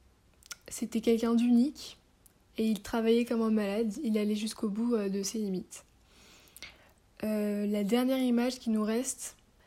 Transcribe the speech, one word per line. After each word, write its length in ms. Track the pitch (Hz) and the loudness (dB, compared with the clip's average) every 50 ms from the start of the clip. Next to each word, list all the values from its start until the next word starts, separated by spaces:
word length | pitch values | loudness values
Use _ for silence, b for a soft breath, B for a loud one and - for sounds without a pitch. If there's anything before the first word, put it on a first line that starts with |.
| _ _ _ _ _ _ _ _ - - - - - - | _ _ _ _ _ _ _ _ -20 -20 -20 -20 -18 -14
c'était 320 | - - 240 214 - 226 | -10 -8 -6 -4 -4 0
quelqu'un 340 | - 233 233 226 233 233 233 | 2 2 2 4 4 2 2
d'unique 640 | 233 240 240 240 233 247 302 - - - - - - _ _ _ _ _ - _ _ _ _ - - | 4 4 6 6 6 4 4 0 -8 -14 -18 -18 -20 _ _ _ _ _ -20 _ _ _ _ -4 -2
et 60 | 220 | 0
il 160 | 220 220 202 | 0 0 -2
travaillait 440 | - - - 233 220 226 226 233 240 | -4 -4 -2 0 4 4 4 4 4
comme 180 | 240 240 226 226 | 2 0 0 2
un 80 | 220 | 2
malade, 420 | 220 214 208 196 202 220 233 214 202 269 320 | 2 2 0 0 0 -2 -2 -2 -2 -4 -2
il 120 | 226 214 | 0 0
allait 200 | 214 208 208 214 | 0 2 0 0
jusqu'au 320 | 208 220 214 - - - 214 | 0 -2 -4 -6 -4 -4 -4
bout, 260 | 196 220 233 240 240 | -2 -2 -2 0 0
euh, 140 | 214 202 196 | 0 0 0
de 160 | 190 202 196 | -2 -2 -4
ses 140 | - - 220 | -4 -4 -4
limites. 460 | 214 196 185 180 - - - - - _ _ _ B B B B B B B B B B B B B B B B B B B B _ _ _ - 214 | -4 -2 -4 -4 -6 -8 -16 -20 -20 _ _ _ B B B B B B B B B B B B B B B B B B B B _ _ _ -8 -6
Euh, 420 | 220 214 214 208 208 202 208 208 | -4 -2 -2 -2 -2 -2 -2 -2
la 160 | 208 208 208 202 | -2 0 0 0
dernière 380 | 190 233 247 254 254 262 262 | 2 2 2 2 2 0 0
image 400 | 254 247 233 233 240 262 254 - | 2 2 2 2 2 0 -2 -4
qui 100 | - 233 | -2 -2
nous 140 | 220 214 214 | 0 0 0
reste, 500 | 208 220 233 262 - - - - - - - _ _ _ b b | 0 0 -2 -2 -4 -6 -8 -10 -14 -16 -18 _ _ _ b b